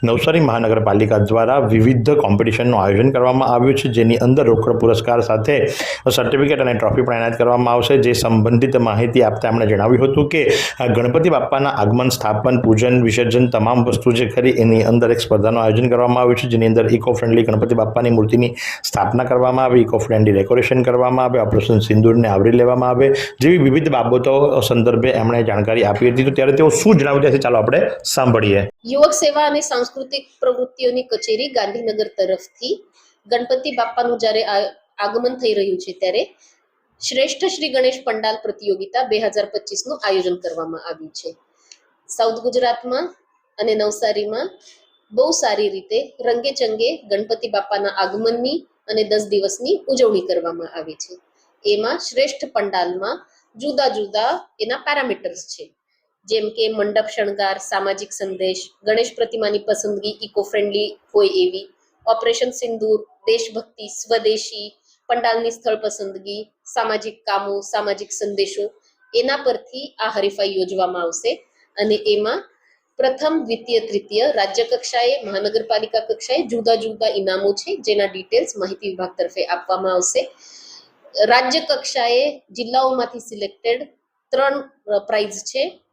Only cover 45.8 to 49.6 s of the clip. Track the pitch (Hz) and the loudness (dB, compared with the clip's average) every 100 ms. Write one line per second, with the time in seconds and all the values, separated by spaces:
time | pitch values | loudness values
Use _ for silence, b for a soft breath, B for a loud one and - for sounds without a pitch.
45.8 | 180 220 277 _ 247 240 254 262 240 220 | -6 -6 -6 _ -2 -2 -4 -4 -4 -2
46.8 | 226 330 208 202 214 226 233 208 196 202 | -4 -4 -6 -6 -4 -6 -4 -6 -4 -4
47.8 | 202 190 185 202 226 240 254 320 - _ | -4 -2 -4 -2 -2 -2 -4 -6 -10 _
48.8 | - 214 208 214 208 202 190 - | -6 -4 0 -2 0 -2 -2 -6